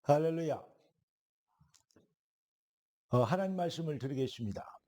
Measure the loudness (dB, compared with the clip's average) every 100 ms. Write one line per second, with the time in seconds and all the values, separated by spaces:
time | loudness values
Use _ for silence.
0 | 4 4 4 0 -2 -4 -8 _ _ _
1 | _ _ _ _ _ _ _ _ _ _
2 | _ _ _ _ _ _ _ _ _ _
3 | _ 2 4 2 0 0 -2 -2 -4 -4
4 | -4 -2 -2 -2 -6 -6 -10 -18